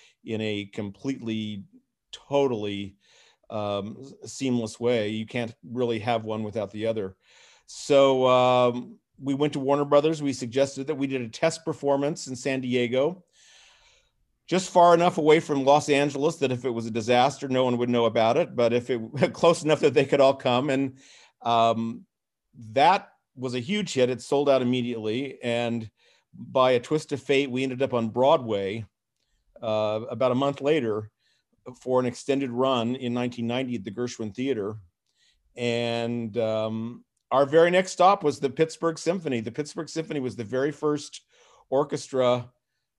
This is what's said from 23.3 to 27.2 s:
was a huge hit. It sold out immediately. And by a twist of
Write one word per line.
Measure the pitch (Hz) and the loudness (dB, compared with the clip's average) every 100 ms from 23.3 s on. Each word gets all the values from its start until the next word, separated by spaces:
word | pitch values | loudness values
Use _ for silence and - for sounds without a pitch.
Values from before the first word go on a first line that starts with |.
| - | -10
was | 127 | -6
a | 123 | -6
huge | 123 208 196 | -4 -4 -2
hit. | 131 123 | 2 2
It | 123 | 0
sold | - 143 143 | -2 0 4
out | 135 | 2
immediately. | 123 127 120 113 107 117 139 - | 2 -2 -2 -6 -4 -4 -6 -6
And | 123 117 120 117 110 - _ _ _ | -4 -2 -2 -4 -8 -16 _ _ _
by | - 120 131 127 | -20 -2 2 4
a | 123 | 2
twist | - 156 - | 0 -4 -4
of | 139 | -8